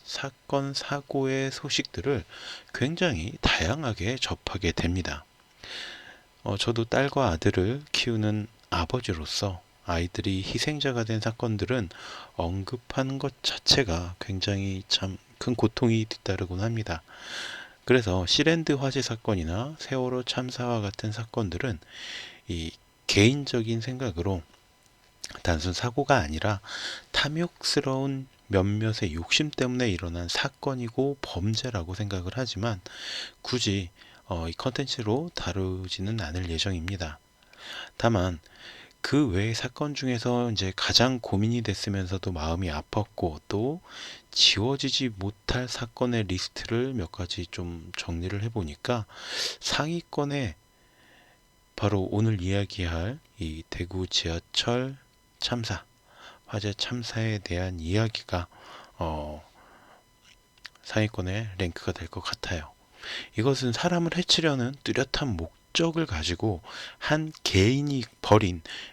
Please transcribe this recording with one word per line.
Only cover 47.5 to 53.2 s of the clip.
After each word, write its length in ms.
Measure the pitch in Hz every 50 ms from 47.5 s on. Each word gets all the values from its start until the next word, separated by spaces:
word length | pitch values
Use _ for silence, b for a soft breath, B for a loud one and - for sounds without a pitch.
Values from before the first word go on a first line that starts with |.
| - - 87 87 85 82 82 90 90
정리를 440 | - - - 85 85 87 92 98 101 104
해보니까 600 | 117 113 113 87 76 73 - - - 123 117 101 - B B B B B B B B B B
상위권에 960 | - - - - 143 156 170 170 - _ - - 143 143 143 143 131 95 78 - _ _ b b b b b b b b b b b b b b b b _ _ _ _ -
바로 300 | - 107 101 104 98 95 -
오늘 320 | - 104 110 110 110 95 87
이야기할 760 | 92 98 101 101 - - - 90 85 82 82 85 107 131 160